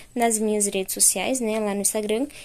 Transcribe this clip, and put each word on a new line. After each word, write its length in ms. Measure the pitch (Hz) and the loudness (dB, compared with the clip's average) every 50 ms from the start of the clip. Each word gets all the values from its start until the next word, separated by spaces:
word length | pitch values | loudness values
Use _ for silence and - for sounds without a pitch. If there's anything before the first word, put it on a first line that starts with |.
| - - - | -16 -8 -2
nas 240 | 240 233 233 220 | 0 2 2 2
minhas 300 | 208 220 214 214 208 202 | 2 0 0 2 2 0
redes 260 | 202 190 190 190 - - | 0 0 -2 -2 -2 0
sociais, 460 | 202 - - - 190 185 226 262 254 | 2 2 4 4 2 0 -2 -2 -2
né, 200 | 233 214 220 220 | -2 -2 -2 0
lá 140 | 214 202 196 | -2 -2 0
no 80 | 202 | 0
Instagram. 460 | 196 - - 214 208 208 214 233 285 294 - - | 0 0 0 0 0 0 0 0 -2 -4 -6 -12